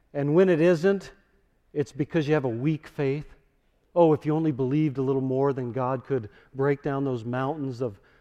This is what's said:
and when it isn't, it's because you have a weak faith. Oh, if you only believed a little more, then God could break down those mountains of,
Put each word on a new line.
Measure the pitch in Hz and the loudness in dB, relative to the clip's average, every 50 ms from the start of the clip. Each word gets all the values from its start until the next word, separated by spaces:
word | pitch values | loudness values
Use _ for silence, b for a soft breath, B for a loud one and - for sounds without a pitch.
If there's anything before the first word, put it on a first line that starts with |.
| b _ - | b _ -6
and | 143 139 143 151 | -4 -2 2 4
when | 175 190 190 | 4 6 6
it | 175 147 | 4 4
isn't, | 160 175 180 156 156 196 202 196 - - - _ _ _ _ _ _ _ _ _ _ _ - | 4 4 4 4 2 2 0 0 -4 -10 -18 _ _ _ _ _ _ _ _ _ _ _ -6
it's | 151 143 - | -6 -6 -4
because | - 131 151 - - 170 147 | -4 -6 -4 -2 -2 -2 0
you | 135 151 | 2 0
have | 151 135 | 0 0
a | 131 | -2
weak | 113 113 127 156 160 147 - - | -4 -2 -2 -2 -2 -2 -6 -10
faith. | - - 147 135 135 151 151 - - - _ _ _ _ _ _ _ _ _ _ - | -8 -4 -4 -2 -2 -4 -8 -12 -18 -20 _ _ _ _ _ _ _ _ _ _ 2
Oh, | 175 170 160 151 | 4 6 6 4
if | - - | 4 2
you | 151 151 | 0 0
only | 160 160 156 | 0 0 0
believed | 143 120 135 123 135 151 156 156 127 135 | 0 0 -2 0 0 2 0 0 0 0
a | |
little | 131 131 139 135 | 0 0 0 0
more, | 131 131 131 131 139 139 | 0 0 0 0 0 0
then | 135 131 127 120 | 0 -2 -4 -6
God | 110 127 131 127 135 127 117 | -4 -4 -2 -2 -4 -4 -4
could | - 139 131 107 104 b b b b - | -4 -4 -4 -4 -6 b b b b -6
break | 131 135 143 143 139 - | -2 0 0 0 0 -2
down | 151 139 139 139 | -4 -4 -2 -2
those | 139 127 120 110 | -2 -4 -4 -4
mountains | 117 123 127 131 131 156 160 139 135 127 113 | -6 -4 -4 -2 -4 -4 -4 -6 -8 -6 -6
of, | 131 120 101 b b b b b | -6 -6 -6 b b b b b